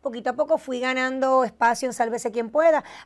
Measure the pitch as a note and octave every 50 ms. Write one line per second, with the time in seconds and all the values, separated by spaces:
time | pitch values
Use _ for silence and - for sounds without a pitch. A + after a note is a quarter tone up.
0 | _ C#4 A3+ B3 G3 B3+ A#3 B3+ D4+ C#4+ D#4+ C#4+ - - B3+ B3 B3 B3+ C4 C4
1 | B3+ C4 C4 C4 C4 C4 C4 C4 B3+ G#3+ - _ A#3+ A#3 A#3 A#3 - B3+ A3+ -
2 | A#3+ A3+ A3+ A#3+ - B3 G3+ A#3+ A#3 A3 A#3 D4+ D#4+ E4 D#4 C#4+ - - - -
3 | -